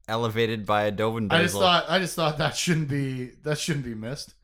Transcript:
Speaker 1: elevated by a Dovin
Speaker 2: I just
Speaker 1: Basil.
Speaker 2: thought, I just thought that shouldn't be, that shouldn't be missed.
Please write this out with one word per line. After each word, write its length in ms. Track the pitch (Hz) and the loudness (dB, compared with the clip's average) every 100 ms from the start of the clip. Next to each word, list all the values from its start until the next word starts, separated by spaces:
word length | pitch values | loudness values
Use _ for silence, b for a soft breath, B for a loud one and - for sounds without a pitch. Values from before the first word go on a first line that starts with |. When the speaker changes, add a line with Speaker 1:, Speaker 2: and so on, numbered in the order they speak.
| - | -6
Speaker 1:
elevated 560 | 113 117 110 113 110 | -2 0 0 0 0
by 180 | 98 104 | 0 2
a 80 | 107 | 2
Dovin 400 | 101 110 113 104 | 2 0 0 2
Speaker 2:
I 100 | 165 | 2
just 120 | 170 | 2
Speaker 1:
Basil. 60 | 196 | 2
Speaker 2:
thought, 240 | 185 175 160 | 4 4 2
I 100 | 180 | 0
just 160 | 175 | 0
thought 240 | - 160 151 | 0 -2 0
that 160 | 147 | -2
shouldn't 340 | - - 160 147 | -2 0 0 0
be, 420 | 143 135 127 123 - | -2 -2 -4 -8 -8
that 160 | 147 147 | -6 -4
shouldn't 260 | - 143 | -2 -4
be 100 | 123 | -4
missed. 400 | 110 110 143 - - | -8 -8 -10 -12 -20